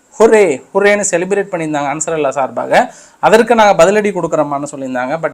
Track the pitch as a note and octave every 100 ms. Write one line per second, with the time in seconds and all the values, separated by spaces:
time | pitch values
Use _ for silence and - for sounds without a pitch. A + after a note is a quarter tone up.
0 | _ - A3 A3 F#3+ C3 - G3 G3+ G#3
1 | F#3+ E3+ F#3 G3+ G3 F3+ D#3+ D3+ C#3+ D3+
2 | E3 D#3+ C#3+ C3 B2+ A#2+ C3 D#3 A#3+ -
3 | - _ D#3 G#3+ A3+ A#3 G#3 E3+ E3+ G#3
4 | G#3 F3+ E3 D#3+ D3 C#3+ C#3+ C#3+ C3+ B2+
5 | B2+ D#3+ D#3+